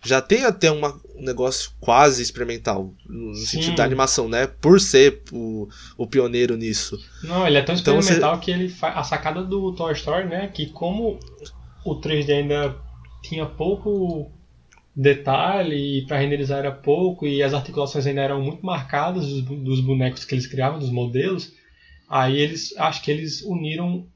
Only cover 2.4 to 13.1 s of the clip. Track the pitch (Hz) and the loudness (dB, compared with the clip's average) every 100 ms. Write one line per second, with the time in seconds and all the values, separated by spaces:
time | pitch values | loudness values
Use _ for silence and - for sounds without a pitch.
2.4 | 120 117 117 98 95 - - 117 113 104 | -6 -4 -2 -2 -4 -12 -16 -12 -10 -8
3.4 | 107 - 165 170 120 131 131 - 113 117 | -6 -4 -2 2 2 2 2 2 0 0
4.4 | 131 - 147 190 196 131 139 - - 123 | -2 0 8 8 8 8 8 6 -10 -10
5.4 | 113 110 101 - - - 117 131 120 120 | -8 -6 -8 -12 -20 -8 -2 0 2 2
6.4 | 120 117 113 107 - 107 - - 160 175 | 0 0 -2 -4 -6 -10 -14 -16 -6 0
7.4 | 180 143 139 175 156 147 190 170 156 170 | 4 4 2 0 4 4 6 4 4 0
8.4 | - 180 185 175 160 175 135 151 156 160 | -2 -2 -4 -2 -4 -4 -4 -4 -4 -4
9.4 | 185 196 190 180 165 151 - 165 190 170 | -4 -2 -4 -4 -4 -4 -2 -2 -2 -4
10.4 | 196 - 147 - 170 202 226 202 - - | -6 -8 -10 -6 -4 -2 -4 -4 -12 -20
11.4 | - - - - - 151 - 156 143 143 | -20 -20 -20 -12 -8 -6 -2 -2 2 0
12.4 | 143 147 143 135 - - - | 2 0 -2 -6 -14 -18 -20